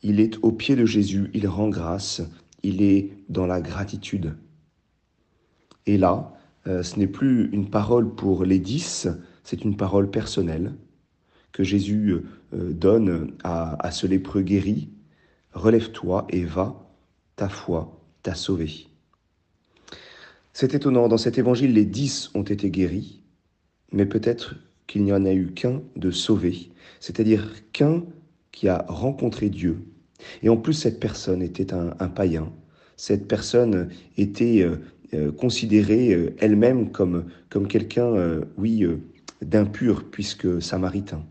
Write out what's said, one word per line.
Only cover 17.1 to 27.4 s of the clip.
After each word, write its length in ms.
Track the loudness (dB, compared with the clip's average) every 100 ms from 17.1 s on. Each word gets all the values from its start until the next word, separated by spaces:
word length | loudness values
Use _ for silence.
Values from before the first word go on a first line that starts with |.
| _ _ -6
ta 120 | -6
foi 560 | -6 -6 -4 -6 -14 _ _
t'a 120 | -8
sauvé. » 540 | -6 -4 -2 -4 -8 -20 _ _ _ _ _ _ _ _ _ -20 -20 -20 -20 -20 _ _
C'est 220 | -2 0
étonnant, 340 | 2 2 4 4
dans 80 | 4
cet 220 | 2 0
évangile, 340 | 2 2 4
les 140 | 4 4
dix 440 | 0 -4 -4 -6
ont 80 | -6
été 280 | -4 -2 -2
guéris, 520 | 0 0 -2 -8 -18 _ _ _ _ _ _ _
mais 120 | 0
peut-être 520 | 2 2 0 -2 -6 -14 _ _ -6
qu'il 160 | 0
n'y 80 | 2
en 120 | 2
a 80 | 4
eu 200 | 2 0
qu'un 280 | -2 -2 -2 -8 -4
de 140 | -4
sauvé, 600 | -2 0 2 2 -4 -12 -20 -20 -18
c'est-à-dire 500 | -10 0 2 2